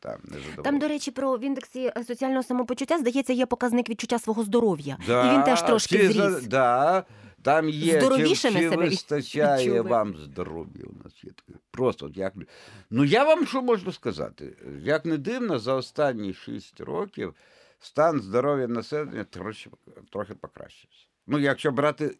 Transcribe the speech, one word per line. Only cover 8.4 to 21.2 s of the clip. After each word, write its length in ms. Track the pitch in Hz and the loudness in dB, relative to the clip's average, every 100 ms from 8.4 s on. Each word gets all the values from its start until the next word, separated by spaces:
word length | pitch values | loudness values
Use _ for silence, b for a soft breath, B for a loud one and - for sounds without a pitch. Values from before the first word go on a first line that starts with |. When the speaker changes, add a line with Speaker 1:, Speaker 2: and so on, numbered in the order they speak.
| 254 190 | 2 2
Speaker 1:
чи 100 | 165 | 2
Speaker 2:
себе 140 | 165 170 | 2 2
Speaker 1:
вистачає 720 | 190 - 147 139 143 147 135 | 0 -2 -4 -2 0 2 4
Speaker 2:
відчули. 160 | 123 120 | 2 2
Speaker 1:
вам 360 | 113 117 107 85 | 2 0 0 -6
здоров'я 680 | 73 71 87 80 78 - | -10 -10 -8 -8 -12 -14
у 200 | - - | -16 -18
нас 200 | - _ | -20 _
є 60 | - | -20
таке. 280 | - - - _ | -20 -20 -20 _
Просто 360 | - 123 - 73 | -2 -2 -2 -8
от 100 | 87 | -6
як 200 | 95 98 | -8 -8
лю-, 100 | - B B B B | -18 B B B B
ну, 140 | 113 | 0
я 200 | 143 214 | 4 4
вам 220 | 294 320 294 | 4 4 2
що 160 | 262 | -2
можу 300 | 247 220 180 | 0 -2 -4
сказати? 640 | 160 120 78 58 - 69 - 65 71 | -8 -6 -6 -8 -10 -18 -16 -16 -8
Як 220 | 90 156 | -2 -2
не 140 | 165 156 | 0 -4
дивно, 400 | 135 247 233 135 | -4 -4 -4 -4
за 160 | 110 | -2
останні 600 | 131 120 - 147 117 101 | -4 -4 -2 -2 -2 -6
шість 460 | 90 - 113 - - | -10 -12 -14 -14 -16
років 540 | - 151 196 - 95 - b b b b | -8 -6 -8 -8 -10 -10 b b b b
стан 400 | - - 160 147 | -6 0 2 2
здоров'я 480 | 95 113 139 143 123 | -2 0 0 0 -2
населення 560 | 117 110 151 147 107 | -4 -6 -6 -6 -10
трохи, 460 | 98 - 95 107 - - - - - | -10 -10 -12 -12 -18 -20 -20 -20 -12
трохи 220 | 98 101 | -10 -10
покращився. 720 | - - - - - _ _ _ _ | -12 -18 -18 -20 -20 _ _ _ _